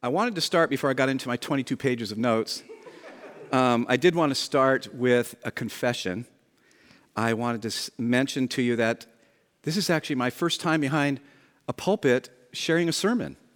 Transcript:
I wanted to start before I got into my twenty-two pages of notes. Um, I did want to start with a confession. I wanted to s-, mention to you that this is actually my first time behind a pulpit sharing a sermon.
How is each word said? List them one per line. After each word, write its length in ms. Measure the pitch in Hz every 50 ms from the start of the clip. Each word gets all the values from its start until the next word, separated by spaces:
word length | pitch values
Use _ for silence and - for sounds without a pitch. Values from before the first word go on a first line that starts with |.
| -
I 20 | 120
wanted 280 | 131 175 214 247 220
to 60 | 165
start 280 | 151 - - 170 165 -
before 220 | 143 135 - 143
I 20 | 135
got 160 | 131 135 131
into 180 | 135 131 - 131
my 80 | 120
twenty-two 420 | 120 - - 147 139 131 - 131 -
pages 340 | - 139 127 120 117 98
of 80 | 107 104
notes. 420 | 117 123 113 113 110 - - - - - - - - - - - - - - - - - - - - -
Um, 360 | - 131 127 127 120 117 120 -
I 80 | 127 127
did 160 | 127 180 175
want 160 | 170 165 147
to 60 | 135
start 580 | - - - - 143 131 135 135 135 - 104 -
with 400 | 123 120 127 123 120 117 - - - -
a 60 | -
confession. 800 | - - 127 110 - - - 123 120 - - - 90 98 120 - _ _ _ _ _ _ _ _ _ _ _ _ - _ _ _ _
I 180 | - 110 113 113
wanted 300 | 107 117 120 120 113 107
to 60 | 113
s-, 200 | 101 - - - _ _
mention 500 | 120 117 120 123 135 135 - 143 131 120
to 120 | - -
you 140 | 127 120 120
that 320 | 113 117 113 117 117 - _ _ _ _ _ _ _ _ _ _ _ _
this 140 | - 160 208
is 120 | 185 -
actually 280 | 175 156 - - 156 127
my 120 | 123 123
first 320 | 120 - 170 170 139 135
time 180 | - 175 160 160
behind 420 | 147 135 143 156 143 143 139 127 - - - _ _ _ _ _ _ -
a 60 | 127
pulpit 560 | - - - 196 - - 139 123 127 - - - _ _ _ -
sharing 340 | - - - 165 165 175 165
a 40 |
sermon. 440 | 156 - - 196 233 247 - - - _ _ _ _